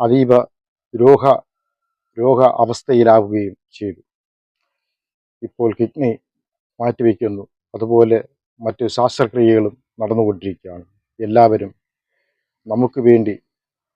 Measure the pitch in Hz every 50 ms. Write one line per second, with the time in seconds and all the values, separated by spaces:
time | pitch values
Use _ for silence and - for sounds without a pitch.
0 | 120 117 127 135 127 120 123 123 - _ _ _ _ _ _ _ _ _ - 110
1 | 120 135 139 110 127 139 127 - _ _ _ _ _ _ _ _ _ _ _ _
2 | _ _ - 113 120 131 131 123 131 120 - 120 117 113 117 - - - 127 120
3 | 117 110 110 113 101 101 104 104 101 95 90 _ _ _ _ - 107 98 87 _
4 | _ _ _ _ _ _ _ _ _ _ _ _ _ _ _ _ _ _ _ _
5 | _ _ _ _ _ _ _ - 117 110 _ - 117 113 101 - 117 107 - 156
6 | 139 117 110 - _ _ _ _ _ _ _ _ _ _ _ - 117 120 110 -
7 | 117 117 101 - 117 104 101 101 101 _ _ _ _ _ - 104 113 113 117 117
8 | 117 110 113 110 - _ _ _ _ _ _ - 113 110 - - 120 107 - 123
9 | 120 123 - - 127 107 - 123 117 113 113 110 107 104 - _ _ _ _ 113
10 | 110 104 113 113 110 104 101 85 98 98 87 _ - 92 87 90 87 _ _ _
11 | _ _ _ - 110 104 110 117 117 110 110 104 101 98 _ _ _ _ _ _
12 | _ _ _ _ _ _ _ _ _ _ _ _ _ 110 107 120 127 120 - 135
13 | 117 120 117 113 107 107 95 - _ _ _ _ _ _ _ _ _ _ _